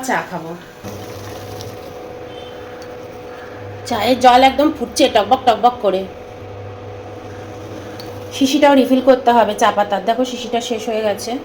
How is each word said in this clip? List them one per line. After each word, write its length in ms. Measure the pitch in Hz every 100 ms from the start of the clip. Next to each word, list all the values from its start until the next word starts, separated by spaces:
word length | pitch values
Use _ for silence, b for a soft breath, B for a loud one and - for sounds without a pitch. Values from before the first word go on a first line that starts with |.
চা 200 | 254 180 170
খাবো। 240 | 175 165 175 - - - - - - - - - - - - - - - - - - - - - - - - - - - - - - - -
চায়ের 340 | - 226 220 247
জল 240 | 247 247
একদম 280 | 269 254 294 -
ফুটছে 300 | 240 - 254
টকবক 260 | 220 202 262
টকবক 280 | 240 214 240 240
করে। 240 | 202 185 190 - - - - - - - - - - - 101 - 101 104 - - - - - - -
শিশিটাও 420 | - 269 294 285
রিফিল 260 | 277 240 262
করতে 300 | 262 254 240
হবে 220 | 240 208
চা 180 | 208 214
পাতার, 340 | 202 202 196
দেখো 200 | 185 233
শিশিটা 360 | 254 233 - 233
শেষ 280 | - 220 -
হয়ে 120 | 220
গেছে। 360 | 214 196 226 269